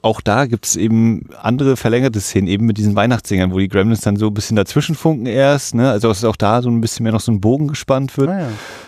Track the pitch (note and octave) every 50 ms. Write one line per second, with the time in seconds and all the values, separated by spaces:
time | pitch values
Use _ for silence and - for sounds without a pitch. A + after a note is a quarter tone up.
0 | - A2+ - - - G#3 A2 C3 C#3+ A#2 A#2+ - - - - - G#2 A2 A2+ A2+
1 | A2+ A2+ G#2+ - - - - - - A2 B2 C3+ C#3 C3+ B2+ - - A2+ A#2 B2
2 | C3+ B2+ G#2+ G2+ - - - - G2+ F2 G2 G2+ A#2 A2+ G#2 G#2+ G#2 G#2 G2+ G2+
3 | G#2 A#2+ A#2+ G#2+ - - G#2 F#2 F#2 F#2 F#2 F#2+ G2 F#2 - G2 F#2+ A2+ A2+ G#2+
4 | - G#2+ G2+ G2+ A2 G#2+ G#2 G#2+ - - A2+ G#2 F#2 - - D3 D3 - D#3 -
5 | - D#3+ D#3 A#2 A#2+ B2+ G#2 C3+ C3+ C#3 C#3+ C3+ - - - A#2 B2+ C3+ A2 G#2
6 | A#2 A2+ G2+ - A#2+ A2 G#2 - G#2+ G2+ A2+ B2 B2 B2 A#2 A#2 A2+ - - -
7 | A2+ A2 A2 G#2+ - A#2+ A2 G2 G2+ A2 C3 D3 D3+ C#3+ D3 - - - C3+ C3+
8 | C3+ C3 - C#3 C#3 E3 G3 F#3+ D#3 A#2 G#2+ G2+ - - - - -